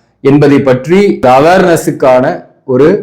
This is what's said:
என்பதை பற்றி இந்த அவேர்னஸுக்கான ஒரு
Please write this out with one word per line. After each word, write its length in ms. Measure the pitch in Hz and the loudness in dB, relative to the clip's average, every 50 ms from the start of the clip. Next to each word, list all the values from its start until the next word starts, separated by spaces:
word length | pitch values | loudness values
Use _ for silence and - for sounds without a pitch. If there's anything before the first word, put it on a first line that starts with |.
| _ _ _ _ - 135 139 | _ _ _ _ -2 0 2
என்பதை 280 | 147 151 139 143 135 - 135 | 2 2 2 2 0 0 0
பற்றி 320 | 127 123 - 156 175 196 202 196 - | -2 -2 -2 -2 0 0 0 0 -2
இந்த 140 | - - 123 127 135 | -2 0 0 2 2
அவேர்னஸுக்கான 960 | 147 165 180 196 185 175 165 156 - 170 143 - - 131 127 127 127 151 175 - - - _ _ _ - 127 | 2 2 2 2 2 0 0 -2 -2 -6 -6 -2 0 0 2 2 0 -2 -6 -8 -14 -20 _ _ _ -6 -2
ஒரு 160 | 127 143 160 196 208 | 0 2 0 0 -2